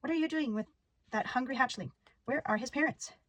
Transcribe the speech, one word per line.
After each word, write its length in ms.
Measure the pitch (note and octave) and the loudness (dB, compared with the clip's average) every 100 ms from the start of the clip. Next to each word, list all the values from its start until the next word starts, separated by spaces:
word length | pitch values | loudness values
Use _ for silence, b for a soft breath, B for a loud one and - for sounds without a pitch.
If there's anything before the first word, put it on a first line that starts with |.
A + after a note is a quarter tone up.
What 100 | C4 | 0
are 40 | E4 | 0
you 120 | D#4+ | 2
doing 260 | D#4 C#4+ | 0 0
with 120 | G#3+ A3+ _ _ _ _ | -2 -4 _ _ _ _
that 160 | G#3+ G#3 | -4 0
hungry 300 | B3 B3+ B3+ | -2 -2 2
hatchling? 340 | B3+ - D#3 - b b | 0 0 -8 -10 b b
Where 180 | - C#4 - | -4 -2 0
are 100 | G#3+ | 0
his 140 | B3+ | 0
parents? 420 | C#4+ D4+ - - - | 2 2 0 -10 -16